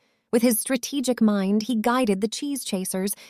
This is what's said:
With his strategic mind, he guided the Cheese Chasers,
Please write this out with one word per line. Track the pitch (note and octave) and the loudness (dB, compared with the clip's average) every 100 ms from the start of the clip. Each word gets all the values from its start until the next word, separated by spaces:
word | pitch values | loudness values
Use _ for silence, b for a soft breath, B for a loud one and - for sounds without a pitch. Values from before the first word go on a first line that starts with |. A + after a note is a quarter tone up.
| _ _ _ | _ _ _
With | A#3 | 2
his | A#3+ G#3+ | 4 2
strategic | - B3+ - C#4+ B3+ A#3+ | 0 -4 -4 -4 -2 2
mind, | A3 G3+ F#3+ G#3+ | 2 2 2 0
he | G#3 A3+ | 0 -2
guided | A3 B3 A#3+ F#3+ | 0 2 2 0
the | A3 | 0
Cheese | - C#4+ C#4 - | -4 -6 -6 -4
Chasers, | F#3+ F#3 F#3+ G3 - | -4 -4 -4 -4 -6